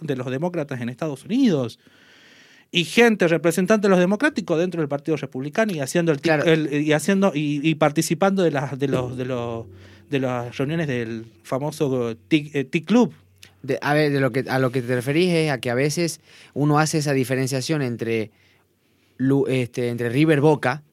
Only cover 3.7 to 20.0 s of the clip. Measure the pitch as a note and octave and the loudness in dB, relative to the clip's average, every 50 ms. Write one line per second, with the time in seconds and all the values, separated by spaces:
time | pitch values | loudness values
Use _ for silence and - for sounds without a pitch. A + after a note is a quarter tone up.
3.7 | A3 G#3+ G3+ G3 F#3 F3+ F3+ F#3 G#3 G#3 C#4 D#4 D4+ A#3+ F3 - E3 D#3 F3+ F#3 | 4 4 4 4 4 4 4 4 2 2 0 0 0 -2 -2 -2 0 0 0 0
4.7 | E3+ E3+ D#3 C3+ C#3+ C#3+ - D#3+ D#3 C#3+ D3 - - C3 C#3 D3+ D3 A3 A3 G#3+ | -2 -2 -2 -2 -4 -4 -2 -2 -2 -2 -4 -6 -8 -8 -8 -4 -2 0 0 0
5.7 | F3+ D3+ C3+ - - F3 E3+ E3 D3 C3+ - D#3+ D#3 D3 C3 D#3+ D#3+ D#3 D3+ D3 | -2 -4 -4 -2 0 0 2 2 0 0 2 2 2 4 4 4 4 2 2 0
6.7 | D3 D3 D3+ D3+ D3 D3 - G3 G3 F#3+ G3 G3 - D3+ D3+ D3 D3 C#3+ C#3 D#3+ | -2 -2 0 2 0 0 2 2 2 4 2 2 2 0 -2 -2 -2 0 0 0
7.7 | D#3+ D3 D#3 D3 D3 E3 D#3 - E3+ - G3 G3 G3 G3 F3 D#3+ C#3+ C3+ B2+ B2 | 2 2 2 2 2 0 -2 0 0 0 0 2 2 2 2 0 0 -2 -4 -6
8.7 | C#3+ B2+ C#3+ C3+ C3 B2+ B2+ B2 B2 B2 B2+ B2+ B2+ A#2+ A#2 A#2+ A#2 A2+ A2 - | -6 -4 -2 -2 -2 -2 -2 -4 -6 -8 -6 -6 -6 -6 -6 -6 -6 -8 -10 -12
9.7 | - - - - - - - - C#3 C3+ C3 B2+ B2+ A#2+ A#2+ B2 - - C3+ C#3+ | -16 -20 -20 -20 -20 -20 -10 -4 -4 -2 -2 -2 -4 -4 -6 -6 -6 -6 -4 -4
10.7 | E3 E3+ D#3+ C#3+ B2 A#2+ A#2 A2+ A#2 A2+ A2+ - - _ - - C3+ B2+ C#3+ D#3 | -2 -4 -4 -4 -4 -4 -6 -6 -8 -10 -12 -16 -20 _ -10 -6 -6 -6 -4 -6
11.7 | D#3 - D#3 C3 C3 B2+ A#2 A#2 A2 - _ - D#3+ D3+ D3 D3+ - C#3+ C3 - | -4 -2 -2 -2 0 -2 -2 -4 -6 -8 _ 0 0 0 0 0 -6 -6 -4 -2
12.7 | - E3 E3 - G#3 B3 A3+ D#3 - - _ _ _ _ - - _ _ - C3 | -4 -4 -2 2 2 4 2 2 -2 -8 _ _ _ _ -20 -20 _ _ -6 -6
13.7 | C3 - - C#3 D3 D3+ D3+ D3 C#3 C3+ C3+ B2+ A2 C3+ - - B2+ C3 C3 B2 | -4 -2 -2 0 2 2 2 2 2 2 0 0 0 -2 -2 -2 0 0 0 0
14.7 | B2 C3 A#2 A#2+ B2+ B2 A2+ C#3 C#3+ E3 F#3 F3+ E3+ D#3+ D#3+ D3+ C3+ A2+ - B2 | 0 -2 -2 -2 -2 -2 -2 -2 0 2 2 2 2 2 0 0 -2 -4 -4 -2
15.7 | A#2+ B2+ C#3+ D3+ D3 E3+ E3+ D#3 - - _ _ - - - - - C3 D3 D3+ | -2 0 0 0 0 -2 -2 -4 -4 -8 _ _ -20 -20 -20 -10 -4 -2 0 2
16.7 | D3 D3 D#3 D3 E3 D#3 C#3 D3 C#3 C3+ B2+ A#2+ C3+ C3 C3+ A#2 C3+ C3 B2+ - | 4 4 2 2 0 -2 0 0 0 0 0 0 -2 -2 -2 -2 -4 -4 -4 -4
17.7 | D#3+ D3+ C3+ B2 A#2 A2+ A#2 A2+ A2+ A2+ G#2 - _ _ _ _ _ _ _ _ | -4 -2 -4 -4 -6 -6 -4 -2 -2 -2 -4 -6 _ _ _ _ _ _ _ _
18.7 | _ _ _ _ _ _ _ _ _ - B2+ C3+ C#3 C#3 - - C3+ C3 B2 A2+ | _ _ _ _ _ _ _ _ _ -2 0 2 2 2 2 2 0 -2 -2 -4
19.7 | - B2+ B2 A#2+ A#2+ A#2 | -4 -4 -4 -4 -4 -4